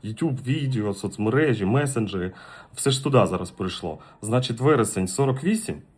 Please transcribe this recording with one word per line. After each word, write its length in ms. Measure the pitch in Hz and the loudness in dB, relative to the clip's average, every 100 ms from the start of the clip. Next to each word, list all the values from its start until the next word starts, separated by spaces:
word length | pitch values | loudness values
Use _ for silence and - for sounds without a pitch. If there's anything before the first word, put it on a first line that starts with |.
YouTube, 400 | 107 113 160 127 127 | -10 -2 -2 -2 -2
відео, 480 | 151 135 120 104 | -2 0 0 -2
соцмережі, 680 | 98 98 - 107 131 156 104 | -4 -6 -2 2 4 4 2
месенджери, 680 | 98 135 143 123 101 95 92 - - - - | 2 2 2 -2 -2 -2 -6 -8 -18 -20 -16
все 160 | - 139 | -2 0
ж 140 | 131 | 0
туди 220 | 147 127 92 | 4 4 4
зараз 240 | 90 90 | 0 -6
прийшло. 480 | - 92 - 85 78 - - | -6 -6 -4 -8 -8 -14 -12
Значить, 380 | 107 123 131 117 | -2 0 0 0
вересень 480 | 139 139 104 98 92 | 4 4 2 0 -2
сорок 360 | - 135 131 | 0 0 0
вісім 300 | 165 220 - 76 - | 0 -2 -4 -10 -14